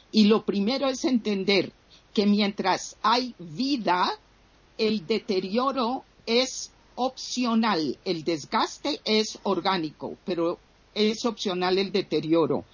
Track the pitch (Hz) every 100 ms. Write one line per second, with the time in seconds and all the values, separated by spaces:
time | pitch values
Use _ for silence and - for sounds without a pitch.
0 | - 214 202 214 - 196 196 269 269 254
1 | 339 247 214 196 190 196 156 - _ -
2 | _ - 202 208 202 - 190 165 - -
3 | 214 247 254 - 170 151 269 277 185 180
4 | 208 427 _ _ _ _ _ - 220 214
5 | 156 220 - 190 190 220 269 269 233 262
6 | - _ - 233 262 - - _ _ -
7 | 262 - - - 247 226 226 180 147 -
8 | 190 170 156 165 - 226 320 - - 311
9 | - 220 214 - 208 190 190 190 156 -
10 | 127 80 - 170 170 - _ _ _ 208
11 | 214 220 240 214 208 180 180 185 196 185
12 | 165 156 151 165 147 123 -